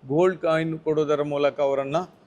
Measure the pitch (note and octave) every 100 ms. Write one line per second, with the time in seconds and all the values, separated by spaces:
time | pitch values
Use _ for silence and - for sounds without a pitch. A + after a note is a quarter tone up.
0 | C3 D3 F#3 F3+ E3 D#3+ D#3+ D#3+ D#3 D#3
1 | D3+ D3+ D3 C#3+ C#3+ C3 C#3+ C#3 C#3 D3+
2 | F3+ -